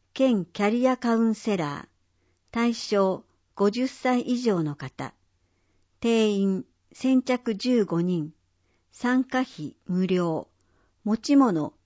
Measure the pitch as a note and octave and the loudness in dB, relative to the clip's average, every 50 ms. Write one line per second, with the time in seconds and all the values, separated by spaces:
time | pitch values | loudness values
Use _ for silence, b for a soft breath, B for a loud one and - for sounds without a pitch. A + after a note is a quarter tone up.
0 | _ _ - - C4 C4 A#3 G3 E3 - - - G3+ G#3 A3 A#3+ B3+ C4 B3+ - | _ _ -2 0 2 2 2 0 -2 -4 -4 -2 -2 0 0 2 2 0 0 0
1 | - A#3 A3+ A3+ A3+ A3+ G#3+ - - A3+ G3+ F#3 D#3 C#3+ C#3+ D#2 - - _ _ | 0 0 0 2 2 0 0 -2 -4 -4 -2 -2 -4 -6 -8 -10 -14 -18 _ _
2 | _ _ _ _ _ _ _ _ _ _ - A#3 A#3 A#3+ A3+ - - - G#3 G3+ | _ _ _ _ _ _ _ _ _ _ -4 -2 -2 -2 -2 -4 -4 0 2 2
3 | G3 F#3+ F#3 - - _ _ _ _ _ _ - G3+ G#3 G#3 A#3+ B3+ C4 - - | 2 2 0 -2 -8 _ _ _ _ _ _ 0 0 0 2 0 -2 -4 -4 -4
4 | - B3+ B3+ B3 - - B3 A#3+ B3 A#3 G3 E3+ D#3+ D3 D3 - C3+ C3 - - | -2 0 0 0 0 -2 -4 -2 0 0 0 0 -2 -4 -6 -8 -12 -12 -10 -10
5 | C3+ B2 - _ _ _ _ _ _ _ _ _ _ _ _ _ _ _ _ _ | -10 -12 -12 _ _ _ _ _ _ _ _ _ _ _ _ _ _ _ _ _
6 | - A#3 A#3 A3+ A3 G#3+ G3+ G3 G3 G3 F#3+ F#3 - - _ _ _ _ - - | -2 0 2 2 2 2 2 2 2 0 0 -2 -4 -10 _ _ _ _ -10 -4
7 | - C4 C4 B3+ B3+ C4+ B3 B3 - A#3 A3 G3 - B3 B3 A#3 G3+ - E3+ E3+ | 0 2 2 2 2 0 -2 -2 -2 -4 -6 -4 -2 0 2 2 2 2 0 0
8 | E3+ F3+ F3+ E3 D3+ D#3+ - _ _ _ _ _ _ _ _ _ _ _ _ - | 0 0 -2 -2 -4 -6 -10 _ _ _ _ _ _ _ _ _ _ _ _ -6
9 | - B3 B3+ B3+ B3+ - - B3+ B3+ - - - D3+ - - _ _ - F3+ F#3 | -2 0 0 0 0 0 -2 -4 -4 -4 -8 -10 -12 -12 -12 _ _ -4 -2 -2
10 | F#3 F3+ F#3+ F3+ F3 E3+ D#3+ - - - _ _ _ _ _ _ _ _ _ _ | 0 0 0 0 0 -2 -2 -4 -6 -10 _ _ _ _ _ _ _ _ _ _
11 | - G3+ G#3+ A3 - - C#4+ C#4 C4 A#3 F3+ D#3+ D3 - - _ _ | -4 -4 -4 -2 0 2 4 4 6 4 2 0 -2 -6 -8 _ _